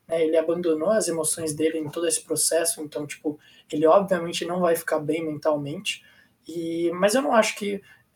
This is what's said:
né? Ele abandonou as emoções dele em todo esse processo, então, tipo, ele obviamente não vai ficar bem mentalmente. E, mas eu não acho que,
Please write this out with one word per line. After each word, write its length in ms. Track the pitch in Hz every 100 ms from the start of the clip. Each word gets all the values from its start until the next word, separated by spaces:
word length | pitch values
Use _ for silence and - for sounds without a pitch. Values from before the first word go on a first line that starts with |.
| -
né? 160 | 165
Ele 140 | 160 160
abandonou 520 | 160 170 175 156 170
as 180 | 220 175
emoções 440 | 165 151 - 160
dele 240 | 147 160 160
em 120 | 151
todo 180 | 170 170
esse 140 | 156
processo, 600 | - 147 - 160 165 -
então, 240 | 151 147 147
tipo, 320 | - 156 147 _ - -
ele 140 | 151 156
obviamente 600 | 190 190 180 170 - 170
não 160 | 180
vai 140 | 175 165
ficar 220 | - 156
bem 260 | 151 160 160
mentalmente. 760 | 147 156 151 143 170 - - - _ _ _ -
E, 420 | 170 165 165 170
mas 200 | 175 202
eu 80 | 247
não 120 | 285 233
acho 200 | 214 -
que, 260 | 202 196 - - _